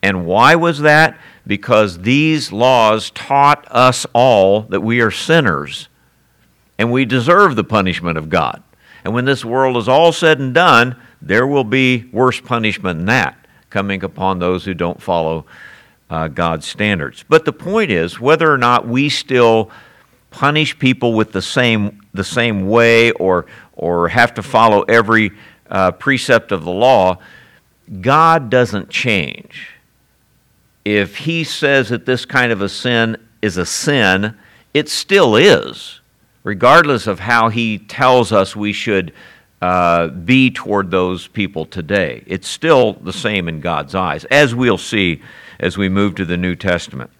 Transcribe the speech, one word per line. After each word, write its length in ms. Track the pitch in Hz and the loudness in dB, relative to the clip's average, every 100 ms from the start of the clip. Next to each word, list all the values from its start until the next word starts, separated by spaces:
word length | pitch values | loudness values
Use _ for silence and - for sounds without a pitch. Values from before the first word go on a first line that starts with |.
And 240 | 98 95 85 | -2 -2 -2
why 300 | 95 127 170 | 4 4 4
was 240 | 170 147 | 2 0
that? 360 | 151 151 160 - - _ - | 2 4 4 0 -20 _ -8
Because 520 | 101 - 110 107 87 | -8 2 2 2 -2
these 520 | 95 135 156 156 131 | 0 2 2 0 -4
laws 580 | 101 123 127 110 110 107 | 0 2 4 2 0 -4
taught 540 | - - 139 143 147 - | -14 -4 2 4 2 -2
us 360 | 123 127 123 - | 2 2 2 -4
all 500 | 117 131 110 95 104 110 | 2 4 4 4 2 -2
that 140 | 95 | -6
we 180 | 107 117 | -2 0
are 100 | 113 | 0
sinners 760 | - - 165 127 76 73 - - _ _ _ _ _ _ _ _ _ | -2 0 2 2 -2 -6 -14 -18 _ _ _ _ _ _ _ _ _
and 140 | 117 | -2
we 140 | 123 131 | 0 0
deserve 500 | 131 120 175 196 117 | -2 2 4 4 2
the 80 | |
punishment 540 | 95 110 92 82 85 80 | 0 0 0 -4 -4 -6
of 100 | 78 | -2
God. 340 | 85 69 - _ _ _ - | -2 -2 -6 _ _ _ -14
And 120 | - | -6
when 100 | 117 | -4
this 200 | 127 135 | -2 -2
world 320 | 117 127 131 123 | -2 -2 0 0
is 100 | 107 | 0
all 240 | 135 170 | 4 4
said 280 | 160 170 147 | 2 0 2
and 120 | 135 | 0
done, 420 | 127 175 120 123 123 - _ | 2 4 4 4 -2 -18 _
there 260 | - 104 131 | -2 -2 0
will 180 | 143 | -2
be 400 | 117 131 127 127 113 | 0 0 0 -2 -4
worse 280 | 101 127 120 | 0 0 0
punishment 580 | - 117 110 98 95 82 | -6 -4 -2 -4 -6 -4
than 80 | 90 | 0
that 400 | 127 78 - _ _ _ | 0 0 -6 _ _ _
coming 340 | 104 98 98 | -6 -4 -6
upon 340 | 90 - 95 92 | -8 -4 -4 -2
those 260 | 87 90 | -2 -4
who 100 | 95 | -6
don't 260 | 87 85 - | -6 -6 -6
follow, 460 | - 87 80 80 - - - - _ _ _ | -4 -2 -2 -6 -10 -20 -20 -20 _ _ _
uh, 180 | 80 80 | -8 -8
God's 380 | 69 85 80 - | -4 -4 -4 -8
standards. 580 | - 104 95 71 - _ | -6 -4 -2 -6 -12 _
But 160 | 156 | 0
the 80 | 156 | 0
point 380 | - - 214 202 | -8 -6 -4 0
is, 300 | 92 85 - | -2 -2 -4
whether 300 | 120 160 160 | 0 2 2
or 60 | 143 | 2
not 280 | 120 123 - | 2 0 0
we 220 | 123 143 | -2 -2
still 640 | - - 127 120 113 104 - - _ _ _ _ | -4 -2 2 4 4 0 -10 -20 _ _ _ _
punish 480 | - 139 151 151 - | -4 -2 0 -2 0
people 360 | 135 127 123 | 0 0 0
with 180 | 110 107 | 0 -2
the 80 | 95 | -4
same, 600 | - - 123 113 101 - _ | -4 -2 0 0 -2 -8 _
the 120 | 95 | -10
same 440 | 98 123 117 104 95 | -6 -2 -2 -2 0
way 420 | 113 117 117 117 | 4 6 6 4
or, 340 | - 92 90 - - - | 2 0 0 -4 -18 -20
or 360 | - 82 87 85 | -10 -4 -2 0
have 260 | 101 117 | 2 0
to 80 | - | -2
follow 400 | 101 113 113 104 | -4 2 4 4
every, 480 | - 117 107 113 104 - - _ _ | 4 2 4 2 0 -6 -20 _ _
uh, 220 | 98 92 | -2 -2
precept 600 | 90 - 131 - 120 - | -2 -4 -4 2 0 2
of 120 | 95 | -8
the 60 | 80 | -6
law, 480 | 90 123 120 92 90 - - _ _ _ _ _ 101 | 0 4 4 4 0 -10 -20 _ _ _ _ _ -8
God 500 | 95 147 165 165 123 | 0 2 4 2 0
doesn't 400 | 127 123 104 95 | 0 0 -4 -8
change. 800 | - 127 104 73 - - - - - _ _ _ _ _ _ _ _ _ _ | -6 -2 -2 -2 -10 -18 -20 -20 -20 _ _ _ _ _ _ _ _ _ _
If 320 | 104 104 98 - | -4 -2 -2 -6
he 280 | 160 165 | -6 -6
says 440 | 156 - 147 139 110 | -6 -4 0 0 0
that 160 | 120 | -4
this 220 | - 127 - | -4 -4 -2
kind 260 | 135 123 | -2 0
of 80 | 110 | -2
a 80 | 98 | -4
sin 480 | - 127 120 113 113 _ _ | -6 -2 0 -2 -4 _ _
is 160 | 107 87 | -6 -4
a 80 | |
sin, 720 | 85 - - 143 101 95 104 113 _ _ _ | -6 -4 -2 2 2 2 0 -8 _ _ _
it 160 | - 151 | -4 -4
still 460 | - - 196 151 110 | -8 -2 2 4 6
is, 640 | 185 104 62 - - - _ _ _ _ | 6 4 0 -14 -18 -20 _ _ _ _
regardless 640 | - 101 123 156 156 123 110 | -10 0 4 4 4 0 -2
of 120 | 92 | -6
how 300 | 101 120 113 | -2 0 0
he 300 | 110 113 104 | 0 -4 -6
tells 520 | - - 127 127 110 | -10 -2 2 2 2
us 240 | 104 95 | 0 0
we 200 | 107 104 | -4 -6
should, 400 | 101 - 98 87 - - _ _ _ | -6 -2 -2 -4 -12 -20 _ _ _
uh, 460 | 90 90 87 85 85 | -2 2 2 2 0
be 420 | 82 87 131 127 | -6 0 2 2
toward 400 | - - 101 95 | -2 -4 -4 -2
those 360 | 92 90 92 - | -2 -2 -4 -10
people 380 | - 98 - | -6 -6 -6
today. 580 | 80 - 78 101 82 58 - | -10 -12 -4 -2 -2 -6 -10
It's 200 | 92 - | -10 -8
still 460 | - 160 147 117 - | -6 2 4 2 -2
the 140 | 82 | -12
same 340 | - - 104 85 | -8 -4 -4 -4
in 120 | 80 | -6
God's 340 | 87 78 71 | -6 -6 -4
eyes, 320 | 95 92 76 - | -4 -4 -6 0
as 280 | 139 143 | 2 2
we'll 220 | 117 123 95 | 2 0 0
see 460 | - 110 92 78 - - - - | -2 -2 -2 -2 -10 -20 -20 -8
as 200 | 90 92 | -6 -2
we 100 | 98 | -2
move 280 | 95 101 87 | 0 -2 -2
to 100 | 87 | -6
the 100 | 87 | -4
New 180 | 90 | -4
Testament. 540 | 87 95 87 - 67 58 _ | -4 -2 -4 -4 -16 -18 _